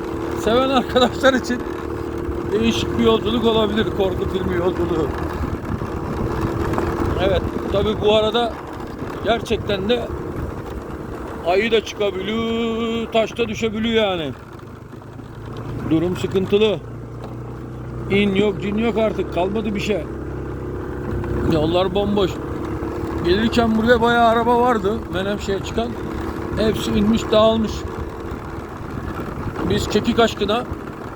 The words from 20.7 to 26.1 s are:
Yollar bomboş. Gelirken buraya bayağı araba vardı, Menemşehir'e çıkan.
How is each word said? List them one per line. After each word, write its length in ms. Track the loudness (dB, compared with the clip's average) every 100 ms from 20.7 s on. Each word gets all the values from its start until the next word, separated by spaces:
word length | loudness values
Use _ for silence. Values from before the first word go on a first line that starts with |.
| -6 -6 -6 -4 -4 -2 0 2
Yollar 420 | 4 4 4 2
bomboş. 360 | 2 2 2 2 0 -6 -6 -4 -4 -4 -4 -4 -2
Gelirken 520 | 2 4 4 4 4 4
buraya 240 | 4 6
bayağı 280 | 6 6 6
araba 320 | 6 4 4
vardı, 380 | 4 4 2 -2 -2
Menemşehir'e 520 | -2 -2 -2 -2 -2
çıkan. 240 | -2 -2 -2 -4 -6